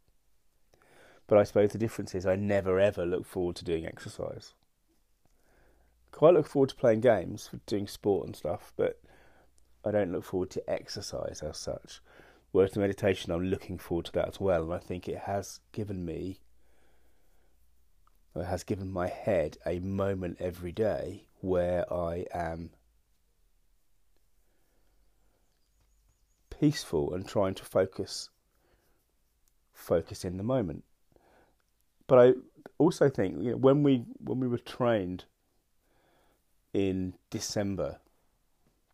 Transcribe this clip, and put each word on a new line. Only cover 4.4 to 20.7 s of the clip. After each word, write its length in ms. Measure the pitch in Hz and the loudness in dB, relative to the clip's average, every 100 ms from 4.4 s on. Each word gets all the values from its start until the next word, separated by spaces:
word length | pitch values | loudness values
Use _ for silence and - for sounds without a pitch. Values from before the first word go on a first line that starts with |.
| - _ _ _ _ _ _ _ _ _ _ _ _ _ _ _ _ | -16 _ _ _ _ _ _ _ _ _ _ _ _ _ _ _ _
Quite 220 | - 151 | 6 8
look 140 | 170 - | 8 6
forward 220 | 143 131 | 2 2
to 40 | |
playing 280 | - 123 110 | 4 2 6
games, 460 | 123 104 87 104 - | 6 4 0 -10 -12
for 100 | 123 - | -16 -6
doing 200 | 104 101 | -4 -4
sport 400 | - 104 95 - | -2 0 0 -2
and 80 | |
stuff, 380 | - 78 95 - - | -8 -6 -8 -8 -2
but 220 | 98 - - - - - _ _ _ _ | -2 -2 -14 -20 -20 -20 _ _ _ _
I 60 | 107 | -2
don't 200 | 104 92 | 0 0
look 140 | 87 | -4
forward 240 | - 92 92 | -4 -4 -4
to 160 | - - | -6 -6
exercise 760 | 92 - - - - - - 76 | -6 -6 -12 -10 -8 -8 -8 -10
as 120 | - | -10
such. 420 | - - - - - - - - _ | -10 -10 -12 -20 -20 -20 -20 -20 _
Whereas 220 | 92 95 | 2 4
the 80 | 107 | 2
meditation, 500 | 101 98 101 92 - | 0 2 0 0 -2
I'm 140 | 85 | -2
looking 320 | 92 95 - 87 | -2 -4 -6 -12
forward 300 | - 85 - | -4 -4 -2
to 60 | |
that 140 | 87 - | -2 -2
as 140 | - | -2
well, 220 | 98 85 | 0 0
and 100 | 80 | 0
I 60 | 90 | -6
think 280 | - 90 90 | -8 -8 -8
it 120 | - | -8
has 420 | - 101 95 - _ | -6 -6 -6 -14 _
given 360 | 113 101 95 85 | -10 -8 -6 -6
me, 340 | 80 90 98 - - - - - - - - - - _ _ - _ _ _ _ _ _ | -6 -8 -10 -18 -20 -20 -20 -20 -20 -20 -20 -20 -20 _ _ -20 _ _ _ _ _ _
it 120 | - 90 | -8 -6
has 180 | 92 | -6
given 260 | - 98 95 | -6 -6 -6
my 160 | 92 90 | -4 -4
head 520 | - - 92 80 - 82 | -4 0 0 0 -4 -6
a 140 | 90 | -4
moment 580 | 95 98 98 95 87 - | -4 -2 -2 -2 -6 -6
every 320 | 90 87 87 | -8 -6 -8